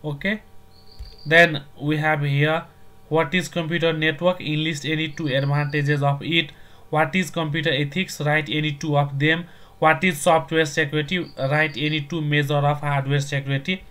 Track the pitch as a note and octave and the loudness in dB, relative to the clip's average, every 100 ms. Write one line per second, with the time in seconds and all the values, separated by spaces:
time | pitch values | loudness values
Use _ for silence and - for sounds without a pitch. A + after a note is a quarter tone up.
0 | D3+ C#3+ G3 G#3 - - - - - - | -8 -6 -4 -6 -8 -20 -20 -20 -20 -16
1 | - - C#3+ E3 E3+ D3+ - - D3 D3+ | -16 -12 4 8 8 4 -8 -6 -2 0
2 | D#3 D#3 C#3+ C#3+ D3+ D#3+ - - - - | 2 2 2 2 2 0 -4 -20 -20 -20
3 | - D#3 D3+ F3+ E3 E3+ D#3+ E3+ E3 D#3+ | 0 0 2 0 -2 -4 -2 0 0 2
4 | D#3 D3 F3 F3+ C#3+ D3+ D#3 D3+ D3+ D#3 | 0 2 0 0 -2 -2 -2 -4 -2 -2
5 | D#3+ C#3+ D#3 C3 C#3 C#3+ D3 D3+ C#3+ D3 | -2 -4 -2 0 2 0 0 0 0 2
6 | C#3+ C#3+ - E3+ E3 - - - - D3+ | 2 0 0 0 -2 -10 -20 -20 -2 0
7 | D#3 F#3+ F3+ E3+ D#3 D#3+ D#3+ C3+ C#3+ F3 | 2 0 -2 -2 -2 -2 0 0 -2 -2
8 | F#3 - D3 D3+ D3+ D3+ D#3 C#3+ D#3+ C#3+ | -6 -4 0 0 0 -2 -2 -4 0 2
9 | C#3+ C#3 D3+ E3 E3+ - - - D#3+ D3 | 2 2 2 2 -2 -16 -20 0 0 2
10 | F#3 D3+ F3+ D#3+ D#3 D#3+ D#3 E3 D3 D3+ | 0 2 2 2 2 0 0 0 -2 -2
11 | C#3+ F#3 E3 - C3+ D3+ D#3 B2+ D3+ D#3 | -2 -4 -6 -4 -2 0 0 -2 -4 -4
12 | C#3+ E3+ D3+ D3 C#3 D3 C#3+ D3 D3 C#3+ | -4 -4 0 0 2 2 2 0 -2 -2
13 | C3+ C#3+ C#3+ C#3 C#3 C3+ C#3 F#3 - | 0 -2 0 -4 -2 -4 -2 -6 -6